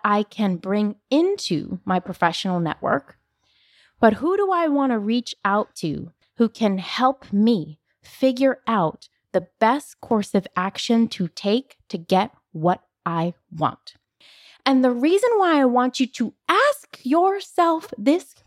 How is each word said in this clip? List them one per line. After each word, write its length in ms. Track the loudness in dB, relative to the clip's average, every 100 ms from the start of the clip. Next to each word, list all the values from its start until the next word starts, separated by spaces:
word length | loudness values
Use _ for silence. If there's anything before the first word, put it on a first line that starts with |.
I 180 | 0 0
can 340 | -2 -2 -2 -2
bring 400 | -2 -2 -2 -4 -2
into 720 | 0 2 0 -2 -4 -4 -10
my 160 | -2 -2
professional 580 | -2 -2 -2 -2 -4 -2
network? 600 | -2 -4 -2 -2 -4 -20 _ _ _ _ _ _ _ 2
But 140 | 2
who 220 | 2 -2 0
do 140 | 0
I 160 | 0 0
want 240 | 0 0
to 80 | -2
reach 360 | -2 -4 -4 -6
out 300 | -2 0 -2 -6
to 360 | -8 -6 -10 _ _ -2
who 120 | -2
can 300 | 0 -2 -2
help 540 | -6 0 0 0 -4
me 460 | 0 2 2 -2 -14 _ _
figure 580 | -20 -2 0 2 0 0 -2
out 420 | 0 -2 -4 -20 _ _
the 160 | -4 -4 0
best 400 | 2 2 -4 -20
course 340 | -2 -2 0
of 140 | -2 -2 -6
action 500 | -6 -6 0 2 2
to 200 | -2 -6
take 500 | -4 -2 -2 -4 -20 _
to 80 | -12
get 340 | 0 0 0 _ _
what 300 | -4 -2 -2 _ _ -6
I 280 | -4 -4 -6 _
want? 440 | -4 -4 -4 -18 _ _ _ -20 -20 -20 -6 0
And 180 | 2
the 80 | 2
reason 380 | 2 2 2 2 2
why 240 | 2 4
I 40 |
want 360 | 4 2 0 -2
you 60 | -4
to 280 | -2 -6 -6 -2
ask 500 | 2 2 0 -8 -14
yourself 880 | -2 2 2 0 -6 0 2 0 -4 -4
this 380 | 0 0 -2 _